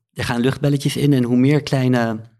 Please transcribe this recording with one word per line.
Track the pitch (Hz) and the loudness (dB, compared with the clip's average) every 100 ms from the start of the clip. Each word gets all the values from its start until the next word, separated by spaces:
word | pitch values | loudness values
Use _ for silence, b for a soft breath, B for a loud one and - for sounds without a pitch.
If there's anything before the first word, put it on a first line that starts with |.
| _ | _
er | - | -8
gaan | 110 120 | -4 -2
luchtbelletjes | 127 127 143 139 143 - | -2 0 -2 0 -2 0
in. | 147 | 2
En | 131 | 2
hoe | 120 123 | 2 2
meer | 135 147 | 2 2
kleine | 151 135 127 123 113 110 - | 0 0 0 0 0 -4 -12